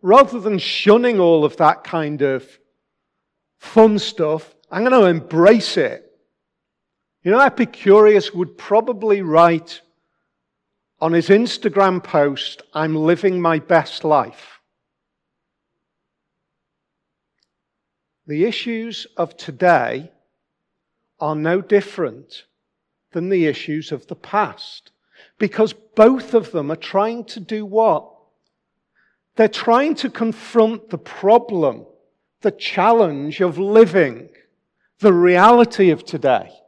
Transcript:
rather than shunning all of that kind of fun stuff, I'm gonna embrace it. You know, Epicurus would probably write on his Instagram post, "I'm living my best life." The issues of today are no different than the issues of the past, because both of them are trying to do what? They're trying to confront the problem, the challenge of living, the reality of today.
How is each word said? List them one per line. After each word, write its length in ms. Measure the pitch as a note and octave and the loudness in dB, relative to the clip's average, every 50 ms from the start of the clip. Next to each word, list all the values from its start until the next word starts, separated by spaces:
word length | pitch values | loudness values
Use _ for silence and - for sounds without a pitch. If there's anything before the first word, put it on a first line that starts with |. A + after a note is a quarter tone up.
| - | 2
rather 360 | F3+ G3+ C4 C#4 - - B3 | 4 4 4 4 4 0 -8
than 200 | F#3 G#3+ G#3 F#3 | -6 -4 -4 -4
shunning 600 | - - - - - G3+ G#3 A#3+ A#3+ B3 A#3 G3+ | -6 -6 -8 -4 2 4 4 4 4 0 0 2
all 260 | F3+ E3+ E3 D#3+ D3+ | 2 2 4 2 2
of 120 | D3+ - | 0 -2
that 260 | - E3 D3+ - - - | 0 0 0 0 0 -6
kind 400 | - - E3 D#3 D3 D3+ C#3+ C#3+ | -8 -8 -6 -6 -6 -6 -4 -2
of 240 | C#3 C3+ B2+ - _ _ _ _ _ _ _ _ _ _ _ _ _ _ _ _ _ _ _ _ _ _ _ | -2 -2 -4 -8 _ _ _ _ _ _ _ _ _ _ _ _ _ _ _ _ _ _ _ _ _ _ _
fun 400 | _ - - A3 A3 A3+ G#3+ G3+ | _ -2 4 6 6 6 4 0
stuff, 560 | - - - - E3+ D3+ D#3 D#3+ D#3 _ _ _ _ _ | -4 -8 -6 -6 -4 -4 -4 -6 -8 _ _ _ _ _
I'm 140 | - F3+ A3 | -8 -4 -2
gonna 180 | B3+ B3+ B3+ G#3 | 2 4 4 4
embrace 760 | F3+ F3 E3 - - - D#3+ E3+ G3 A#3 A3+ - - - | 4 2 0 -4 -6 0 4 4 6 6 4 2 -4 -4
it. 300 | F#3+ D3 A2+ - - _ _ _ _ _ _ _ _ _ _ _ _ _ _ _ _ _ _ _ _ _ _ _ _ _ | -4 -4 -4 -6 -10 _ _ _ _ _ _ _ _ _ _ _ _ _ _ _ _ _ _ _ _ _ _ _ _ _
You 100 | F3 G3+ | 0 2
know, 80 | B3 | 4
Epicurus 920 | C#4 C4+ - - A#3+ - - - - G3+ G3 G#3+ G#3+ G#3+ G#3+ G3+ F#3+ - - | 2 2 2 -2 -4 -4 -4 -6 2 4 6 8 8 6 6 4 0 -2 -6
would 240 | E3+ F3+ D3 - | -8 -8 -8 -8
probably 640 | - - - G3+ A3 A#3 B3+ B3 G3 G3+ A3 G3+ G3+ | -20 -8 -2 0 0 0 -2 -8 -6 -2 -2 -2 -2
write 600 | F#3+ E3+ D3+ D#3+ E3+ E3+ E3+ D#3+ E3 - - - _ _ _ _ _ _ _ _ _ _ _ _ _ _ _ _ _ _ _ _ _ _ _ _ | -2 0 2 4 4 4 2 0 -6 -12 -20 -20 _ _ _ _ _ _ _ _ _ _ _ _ _ _ _ _ _ _ _ _ _ _ _ _
on 120 | - D#3+ E3 | -4 -2 -2
his 160 | E3+ D#3+ E3+ | -2 2 2
Instagram 760 | G3 G#3 A#3+ A#3+ - - - G#3+ D#3+ G3 G3 F#3+ F#3 F3+ F3 | 2 2 2 -2 -6 -6 -8 -4 0 0 0 0 0 -4 -8
post, 600 | - - D#3 C#3+ C#3+ C#3 C3 - - - - - _ _ | -4 -2 0 0 0 -2 -6 -10 -14 -14 -18 -20 _ _
"I'm 220 | D3+ D#3 D#3+ D#3 | -6 -6 -4 -4
living 460 | D#3 D#3 E3 F3 E3 - G3 F#3 F3+ | -2 0 0 0 0 0 -4 -2 0
my 180 | E3+ E3 E3 D#3 | -2 -2 -2 -2
best 460 | - _ F3+ E3 D3+ - - - - | -2 _ 0 0 0 -2 -12 -10 -4
life." 560 | D#3+ D3+ C#3+ A#2 A#2 - - - - - _ _ _ _ _ _ _ _ _ _ _ _ _ _ _ _ _ _ _ _ _ _ _ _ _ _ _ _ _ _ _ _ _ _ _ _ _ _ _ _ _ _ _ _ _ _ _ _ _ _ _ _ _ _ _ _ _ C#2 _ _ _ _ _ _ _ _ _ _ _ _ _ _ _ _ | 0 0 0 0 -4 -10 -20 -20 -20 -20 _ _ _ _ _ _ _ _ _ _ _ _ _ _ _ _ _ _ _ _ _ _ _ _ _ _ _ _ _ _ _ _ _ _ _ _ _ _ _ _ _ _ _ _ _ _ _ _ _ _ _ _ _ _ _ _ _ _ _ _ _ _ _ _ _ _ _ _ _ _ _ _ _ _
The 180 | - D3 D3+ F3 | -12 -6 -4 -4
issues 640 | A#3+ A3 - - B3 A#3 A3+ A3+ A#3 G#3+ - - - _ | -4 -4 -6 -10 -10 -10 -10 -10 -12 -14 -16 -18 -18 _
of 200 | - F3 D#3 _ | -8 -8 -8 _
today 760 | _ - - B2+ B2+ F#3 F3+ E3+ C#3 B2 A#2 A#2 C3 D#3 E3+ _ _ _ _ _ _ _ _ _ _ _ _ _ _ _ _ _ _ _ _ _ _ | _ -18 -18 -10 -2 0 2 2 2 0 -4 -8 -10 -12 -16 _ _ _ _ _ _ _ _ _ _ _ _ _ _ _ _ _ _ _ _ _ _
are 160 | D#3 D3+ D#3 | -8 -6 -6
no 260 | D3+ D3+ E3 F3 F#3+ | -4 -4 -2 -2 -4
different 840 | G3 G3 G#3+ G3+ F#3 - - - F3 C3 A2 B2 - _ - - _ _ _ _ _ _ _ _ _ _ _ _ _ _ | -2 0 0 0 0 -2 -10 -8 -8 -8 -8 -14 -20 _ -20 -20 _ _ _ _ _ _ _ _ _ _ _ _ _ _
than 180 | _ F3 E3 F#3 | _ -8 -6 -4
the 180 | G3 F#3 E3 | -2 -2 0
issues 440 | D#3 C3+ - - - D3+ D#3 D3+ - | -2 -4 -6 -8 -10 -10 -10 -8 -10
of 160 | D#3 C3 _ | -14 -14 _
the 80 | _ - | _ -20
past, 800 | _ _ - - G3+ G#3 C3+ G2 - - - - - _ _ _ _ _ _ _ _ _ _ _ _ | _ _ -6 -4 -4 -4 -4 -6 -16 -20 -20 -20 -20 _ _ _ _ _ _ _ _ _ _ _ _
because 340 | A3 G3+ - - G#3+ G#3+ - | -6 -6 -2 -2 -2 -2 -2
both 600 | _ _ _ _ - G#3+ A#3 C4 C4 - - - | _ _ _ _ 4 4 4 4 0 -6 -2 -4
of 180 | A3+ G3 - - | -4 -4 -2 -8
them 180 | E3 C#3+ C#3 | -8 -6 -6
are 60 | D#3+ | -8
trying 480 | D#3+ - - - F#3+ G3+ A3 A#3 A#3+ A#3 | -10 -12 -6 -4 -4 -4 -4 -6 -10 -14
to 160 | A3+ - A#3 | -16 -18 -18
do 260 | F#3 - A3 G#3+ G#3+ | -14 -12 -12 -12 -10
what? 420 | G3+ F#3+ A3 A3+ A3 E3 D3 - - _ _ _ _ _ _ _ _ _ _ _ _ _ _ _ _ _ _ _ _ _ _ _ _ _ | -6 -2 0 0 0 0 -2 -4 -12 _ _ _ _ _ _ _ _ _ _ _ _ _ _ _ _ _ _ _ _ _ _ _ _ _
They're 120 | - A3 G#3 | -2 0 0
trying 460 | G#3 - - - A3+ B3 C#4 D#4 D#4+ | 0 -4 -2 0 0 2 2 0 -4
to 140 | - - B3 | -6 -8 -10
confront 800 | - - A3+ A3+ G#3+ - - - - A#3 A3 A3 A#3 G#3+ - _ | -8 -6 -6 -6 -6 -8 -14 -4 0 2 2 2 0 -6 -12 _
the 80 | - D3 | -14 -14
problem, 880 | - - - - - G3 A3 A#3+ A#3+ - G#3+ F3+ D#3 C#3 A2+ - - _ _ _ _ _ _ _ _ _ _ _ _ | -14 -16 -18 -6 0 2 2 2 2 -2 -6 -2 -2 -2 -4 -6 -16 _ _ _ _ _ _ _ _ _ _ _ _
the 100 | A3 - | -6 -6
challenge 880 | - - - - - F3+ G#3+ A#3 A#3 G#3+ E3+ D3 C#3 C#3+ D3+ D3 - | -4 -12 -10 -4 -2 0 2 2 2 2 0 -2 -8 -10 -10 -6 -4
of 180 | F#3+ F3+ D#3 D3 | -4 -4 -2 -4
living, 680 | G3 G3 G#3 A3 A#3 F#3 E3 F#3+ E3 C3+ A#2 F2 C#2 - _ _ _ _ _ _ _ _ _ _ _ _ _ _ | -6 0 4 4 4 4 4 0 0 0 -2 -12 -18 -20 _ _ _ _ _ _ _ _ _ _ _ _ _ _
the 120 | - G#3 F#3 | 2 2 4
reality 800 | E3+ F3 F3+ F3+ F3 F#3+ A3 A#3+ A#3+ A#3+ A#3 - - G3 F#3 | 4 4 4 4 4 6 6 6 6 4 2 2 0 2 2
of 140 | D#3+ - - | 2 0 -4
today. 480 | - - D3 B2 C#3 B2+ G#2+ F2+ - - _ _ | -14 -14 -4 -2 0 0 0 -2 -8 -20 _ _